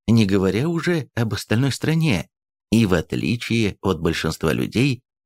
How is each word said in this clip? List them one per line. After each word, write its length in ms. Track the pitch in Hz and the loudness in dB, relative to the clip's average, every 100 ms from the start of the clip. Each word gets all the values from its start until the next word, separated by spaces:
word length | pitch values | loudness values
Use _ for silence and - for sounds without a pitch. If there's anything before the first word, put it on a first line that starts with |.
| - | 2
не 180 | 113 98 | 4 4
говоря 420 | 98 95 98 151 | 2 2 0 -2
уже 420 | 165 170 165 123 - | -2 -2 -4 -4 -4
об 180 | 113 | -4
остальной 380 | 101 - 110 139 | -4 -2 0 0
стране, 580 | - - 160 160 90 - _ _ _ - | -2 -2 0 0 0 -4 _ _ _ 0
и, 140 | 110 104 | 2 4
в 80 | |
отличие 840 | 87 - 62 69 120 - 113 104 - | 0 -2 -4 -2 -4 -2 -2 -2 -2
от 200 | 104 82 | -2 0
большинства 500 | 85 82 82 - 82 | -2 -2 -4 -2 -2
людей, 500 | 62 64 104 139 120 _ _ | -2 -2 0 0 -2 _ _